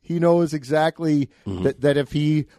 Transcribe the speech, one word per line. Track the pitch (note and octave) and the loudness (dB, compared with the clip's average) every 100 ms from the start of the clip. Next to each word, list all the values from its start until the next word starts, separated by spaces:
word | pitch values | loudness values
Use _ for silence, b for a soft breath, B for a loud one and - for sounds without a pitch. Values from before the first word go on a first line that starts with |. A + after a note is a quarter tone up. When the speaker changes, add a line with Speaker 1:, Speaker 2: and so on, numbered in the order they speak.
Speaker 1:
He | - E3+ | -6 0
knows | E3+ E3+ E3 D3+ | 2 4 2 -4
exactly | B2+ D3+ D#3+ - E3 D3 C3+ b b | -4 0 0 0 0 0 -2 b b
Speaker 2:
Mm-hmm. | F#2 F#2 | -4 -4
Speaker 1:
that, | - | 0
that | C#3+ C#3+ | 0 0
if | C#3+ | -2
he, | D3+ D3+ D#3 C3+ | -2 0 0 -4